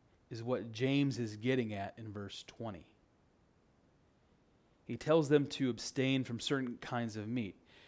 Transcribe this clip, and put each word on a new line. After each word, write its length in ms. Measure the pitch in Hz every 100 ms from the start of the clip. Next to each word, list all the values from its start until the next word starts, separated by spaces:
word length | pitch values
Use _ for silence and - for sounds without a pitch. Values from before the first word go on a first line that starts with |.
| _ _ -
is 120 | 113
what 280 | 117 120 113
James 480 | 110 131 139 139 117
is 180 | 113 104
getting 360 | 117 131 113
at 220 | 101 98 -
in 160 | 110
verse 320 | 104 101 - -
twenty. 400 | - 113 92 - _ _ _ _ _ _ _ _ _ _ _ _ _ _ _ _ _ _ _ -
He 120 | 120
tells 320 | 151 165 143
them 160 | 147 127
to 240 | - 131
abstain 540 | 110 - - 131 135
from 140 | 123 117
certain 380 | - 139 127 117
kinds 340 | - 123 117 107
of 100 | 104
meat. 300 | 123 101 - _ -